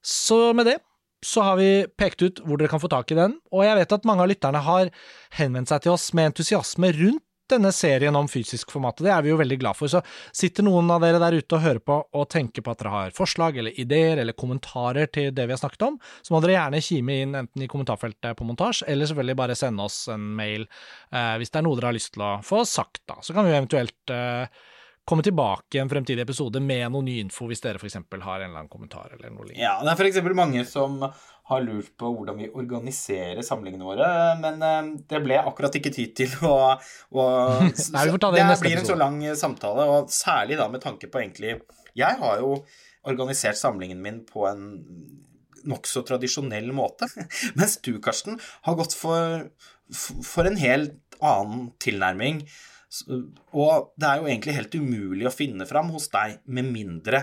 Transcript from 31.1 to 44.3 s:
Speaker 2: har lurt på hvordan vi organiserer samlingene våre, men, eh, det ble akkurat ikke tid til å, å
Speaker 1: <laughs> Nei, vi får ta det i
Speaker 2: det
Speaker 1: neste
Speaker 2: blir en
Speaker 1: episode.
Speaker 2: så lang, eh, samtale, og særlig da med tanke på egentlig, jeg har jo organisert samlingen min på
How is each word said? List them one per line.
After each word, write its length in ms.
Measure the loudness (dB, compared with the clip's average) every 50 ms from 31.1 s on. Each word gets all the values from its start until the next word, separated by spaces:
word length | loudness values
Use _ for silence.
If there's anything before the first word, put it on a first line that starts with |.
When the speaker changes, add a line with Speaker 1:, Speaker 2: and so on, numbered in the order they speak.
| -8 -12 -20 -20 -20 _ _ -2
Speaker 2:
har 140 | -2 -2 -2
lurt 240 | -2 -6 -8 -8 -10 _ _
på 140 | -8 -6 -6
hvordan 220 | -6 -8 -10 -10 -10
vi 100 | -10 -12 -10
organiserer 880 | -10 -10 -8 -8 -8 -8 -8 -8 -10 -6 -6 -6 -6 -6 -8 -8 -8 -6
samlingene 400 | -6 -6 -6 -6 -12 -12 -12 -10
våre, 240 | -8 -2 0 0 2 2 4 4 4 2 2
men, 220 | 0 -4 -4 0
eh, 300 | 0 0 2 0 -2 -4 -8 -12 -10 _
det 140 | -4 -2 0
ble 140 | 2 2 4
akkurat 320 | 2 2 -2 -2 -4 -2 -2
ikke 160 | -2 -4 -4
tid 220 | -4 -4 -6 -6 -2
til 140 | -2 -2 -2 -2 -2 2
å, 320 | 4 6 6 6 6 4 2 -2 -20 -20 -20 -20 _ -2 2
å 80 | 2 4 4 4 4 4 4 4
Speaker 1:
<laughs> 60 | 4
Nei, 400 | 4 2 0 -6 -4 0 2 2
vi 80 | 2 2
får 80 | 2
ta 100 | 2 4
det 80 | 6 6
i 40 | 8
Speaker 2:
det 40 | 6
Speaker 1:
neste 100 | 6 4
Speaker 2:
blir 160 | 4 0 0 0
en 0 |
Speaker 1:
episode. 160 | 0 0 2
Speaker 2:
så 60 | 2
lang, 160 | 2 2 0 -2 -4
eh, 80 | -4 -4
samtale, 560 | -2 -4 -4 -4 -4 -4 -2 0 2 2 4
og 240 | 4 4 2 2 -4
særlig 480 | -2 0 0 0 0 0 0 -2 -2
da 80 | -2 -4
med 160 | -4 -8 -8
tanke 240 | -10 -10 -10 -16 -8
på 100 | -6 -6
egentlig, 380 | -6 -6 -8 -10 -8 -8 -8 -8 -12 _ _ _ _ -18 _
jeg 260 | 0 2 2 2 2
har 160 | 0 0 0 0
jo 240 | 0 -2 -2 -4 -6 _ _ _ _ _ _ _ _
organisert 540 | -6 -4 -4 -4 -4 -4 -2 -2 -2 -2 0
samlingen 420 | -2 -2 -2 -2 -8 -10 -10 -10
min 220 | -10 -12 -12 -12 -16
på 220 | _